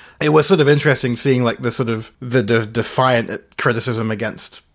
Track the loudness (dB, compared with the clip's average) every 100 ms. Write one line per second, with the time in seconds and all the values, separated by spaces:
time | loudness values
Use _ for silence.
0 | -20 -4 2 2 4 4 4 4 2 0
1 | 0 -2 0 2 0 -2 -4 -4 -4 -4
2 | -8 -14 -2 0 2 0 0 -4 -2 0
3 | 2 2 -2 -8 -12 -4 -2 0 -2 -2
4 | -4 -4 -6 -8 -12 -14 _